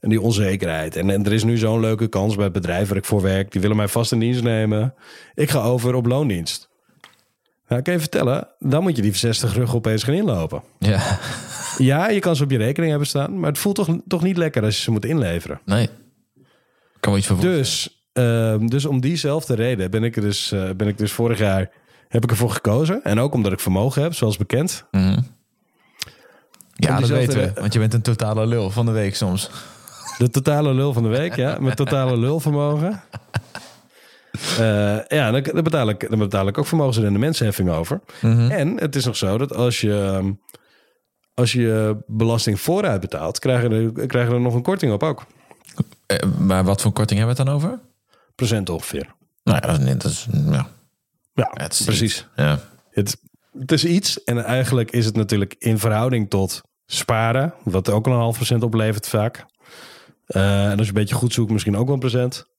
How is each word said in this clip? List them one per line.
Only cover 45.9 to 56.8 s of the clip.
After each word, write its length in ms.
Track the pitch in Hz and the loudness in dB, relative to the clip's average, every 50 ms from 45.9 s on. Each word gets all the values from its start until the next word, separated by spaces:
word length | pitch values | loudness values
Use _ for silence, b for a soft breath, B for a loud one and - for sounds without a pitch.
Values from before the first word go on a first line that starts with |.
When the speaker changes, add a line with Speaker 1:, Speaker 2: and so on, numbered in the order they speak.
| - _ _ | -8 _ _
Speaker 2:
Eh, 100 | _ 101 - - 95 87 - | _ -2 0 0 0 0 2
maar 260 | 87 95 95 92 95 | 2 2 2 4 4
wat 160 | 92 98 98 - | 2 2 2 0
voor 100 | 107 98 | -2 0
korting 260 | - 107 107 107 101 | 0 0 0 2 0
hebben 180 | 113 117 123 | 2 0 0
we 60 | 127 135 | 0 0
het 80 | 131 | 0
dan 60 | 143 143 151 185 | 0 0 -2 -2
over? 100 | 254 240 - _ _ _ _ b b b b b b | -4 -8 -14 _ _ _ _ b b b b b b
Speaker 1:
Procent 340 | - 127 107 110 107 98 90 | -2 0 0 0 0 -2 -2
ongeveer. 460 | 87 80 - - - 76 67 - - _ _ _ _ _ _ | -6 -6 -6 -6 -8 -8 -8 -8 -14 _ _ _ _ _ _
Speaker 2:
Nou 140 | - - - | 2 2 2
ja, 60 | - - 160 | 2 2 0
dat 60 | 151 | 2
is 40 | 135 | 2
niet, 160 | 131 135 123 - | 2 2 0 0
dat 80 | 139 | -2
is, 160 | - - - - - | -4 -4 -4 -2 -2
ja. 180 | - 147 151 | 0 2 2
Speaker 1:
Ja, 180 | - 131 - - - _ _ _ _ _ _ _ _ _ _ _ _ | 2 0 -2 -4 -10 _ _ _ _ _ _ _ _ _ _ _ _
Speaker 2:
Ja, 280 | - 117 - - - - | -2 -2 -2 -4 -8 -8
het 100 | - - | -4 -4
is 100 | - - | -2 0
Speaker 1:
precies. 180 | - 110 - 117 | 0 0 2 0
Speaker 2:
iets. 240 | 107 - - - - _ | 0 -2 -4 -8 -12 _
Ja. 220 | - - 76 76 69 - - - _ _ _ | 0 0 0 0 -2 -4 -12 -20 _ _ _
Speaker 1:
Het, 260 | _ - 101 101 - - _ - _ _ _ _ _ - | _ -2 -2 -2 -4 -10 _ -20 _ _ _ _ _ -12
het 140 | 135 131 165 | -2 0 0
is 120 | 147 - | 2 2
iets. 400 | 170 170 190 196 - - - - | 2 2 2 2 0 -6 -6 -4
En 200 | - 120 120 110 | -2 -2 -2 0
eigenlijk 460 | - 123 131 127 101 135 123 113 - | 0 0 0 2 2 2 0 0 0
is 140 | - 120 113 | 0 0 0
het 120 | 110 104 | 2 2
natuurlijk 380 | 113 110 98 113 101 101 98 - _ | 0 0 2 2 0 0 -2 -6 _
in 200 | - 117 110 107 | -2 0 0 2
verhouding 520 | 101 117 107 107 117 127 127 117 107 101 | 2 0 2 2 0 0 0 0 0 0
tot 300 | - 98 95 92 - - - _ _ _ | 0 0 0 0 -4 -10 -14 _ _ _